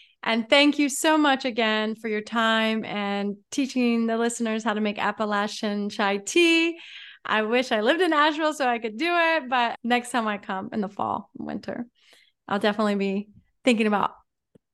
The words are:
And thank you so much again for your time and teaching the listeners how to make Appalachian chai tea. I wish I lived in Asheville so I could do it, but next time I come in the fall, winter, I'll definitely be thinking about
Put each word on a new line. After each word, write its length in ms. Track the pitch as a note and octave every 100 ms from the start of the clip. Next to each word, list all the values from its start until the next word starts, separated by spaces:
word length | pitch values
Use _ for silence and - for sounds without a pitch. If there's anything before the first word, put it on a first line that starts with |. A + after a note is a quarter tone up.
| - _
And 260 | - A3+ A3+
thank 280 | C#4+ D4 C#4+
you 100 | C#4+
so 260 | - D#4+ D#4
much 280 | D4+ C4 C4
again 500 | A#3 A3 G#3+ G#3+ A3
for 140 | A3+
your 120 | G#3+
time 600 | G#3+ A3+ A3+ A3 A3 A3
and 540 | G3+ G#3 G3+ G3+ G3+ G3+ _
teaching 560 | - C4+ B3+ A#3+ A#3 A3+
the 100 | A3+
listeners 460 | A#3 A#3 A#3 A3
how 100 | A3
to 80 | G#3+
make 160 | G#3+ G#3
Appalachian 920 | G3+ G#3 G#3+ G#3 G#3 - G#3+ G#3 G3+
chai 280 | G3+ G3+ G3+
tea. 600 | G3+ F4 E4+ E4 E4 E4+ - - - -
I 200 | - G#3+
wish 280 | G#3+ B3 B3+
I 80 | A3+
lived 200 | G#3+ E4
in 100 | F4+
Asheville 420 | D#4 D4+ D4+ D#4 D4+
so 120 | B3+
I 120 | A#3+
could 180 | A3+ G#3+
do 160 | E4 F4
it, 320 | E4 D#4+ B3+
but 300 | B3+ A#3+ -
next 260 | A#3 B3 A#3+
time 180 | B3+ A3
I 100 | G3+
come 300 | - F#3+ G3
in 80 | A3
the 80 | G3
fall, 400 | G3+ - - G3+ -
winter, 480 | - - - - A#3+ _ _ - _ _ -
I'll 120 | G3+
definitely 360 | G#3+ G#3 G#3+ G3+
be 340 | G3 G3 G#3 - _ _
thinking 220 | - A3 G#3+
about 280 | G#3 - - _ _ _ _ _